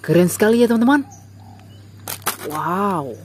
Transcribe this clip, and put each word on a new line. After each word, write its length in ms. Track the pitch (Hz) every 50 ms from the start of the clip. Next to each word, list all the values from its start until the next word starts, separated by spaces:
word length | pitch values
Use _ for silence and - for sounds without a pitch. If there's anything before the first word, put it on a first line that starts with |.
| -
Keren 240 | - 160 175 180 170
sekali 320 | - - 214 214 226 240
ya 80 | 240 226
teman-teman. 380 | 233 226 233 247 285 294 277 - - - - - - - - - - - - - - - - - - - - - - - - - - - - 151
Wow. 680 | 147 151 151 160 175 190 202 202 190 160 143 127 107 101